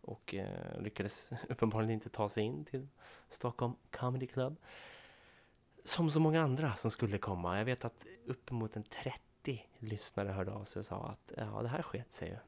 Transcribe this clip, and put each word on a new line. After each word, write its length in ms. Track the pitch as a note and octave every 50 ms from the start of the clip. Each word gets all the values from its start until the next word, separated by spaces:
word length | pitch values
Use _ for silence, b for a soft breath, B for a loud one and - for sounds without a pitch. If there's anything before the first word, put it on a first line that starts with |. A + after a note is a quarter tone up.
| -
och, 300 | - G2+ - _ - -
eh, 480 | G2 F#2+ G2 F#2 F2 - G1+ G1+ G1+
lyckades 500 | - G#2 - - G2 G2+ - - - - - A2+
<laughs> 100 | - -
uppenbarligen 440 | A#2 - - A2+ G#2+ A2 A2 A2 A2+
inte 160 | G#2+ - -
ta 200 | - - G#2+ G2+
sig 140 | - A2+ G#2+
in 220 | A2+ C3+ D3 D3+
till 220 | - - C3 C3+ C#3 _ B B B B B B
Stockholm 460 | B - - - B2 A#2 - B2+ A#2+ B2+ - _ -
Comedy 360 | - - - B2+ B2+ B2+ C3
Club. 280 | B2 - C3 B2+ C3+ D#3 - B B B B B B B B B B B B B B B B B B B B _ _ _ - -
Som 280 | - - - E3+ D#3
så 80 | D3 D#3
många 220 | D#3+ D#3 D#3 E3
andra 320 | D#3+ C#3 B2+ C#3 D#3+ C#3+ G#2
som 180 | - - A2+
skulle 260 | - - A#2+ G#2 G2+
komma. 400 | G2 - - F#2+ F2 F2 F2 F2+
Jag 80 | G2+ A2
vet 200 | B2 B2+ - -
att 200 | A#2 - - - - - - -
uppemot 500 | - C3 - _ - B2+ A#2 A2 G#2+ -
en 80 | A2 G#2+
trettio 760 | - - - - C3 - - - _ _ _ _ - C3 A2+ - - - -
lyssnare 500 | A#2 G#2+ G#2+ G2+ - - - - G2+ G2
hörde 220 | F#2+ G2 F#2 G2+
av 120 | G#2 G#2+ G#2
sig 160 | - - G2
och 60 | G2+
sa 220 | - - G2+ -
att, 260 | - G2+ - _ - -
ja, 240 | - A2+ G#2 G#2 G#2
det 60 | A2+
här 140 | A#2 C3 -
sket 300 | - - - G#2+ A#2+ -
sig 180 | - - - -
ju. 80 | F#2+ A#2 -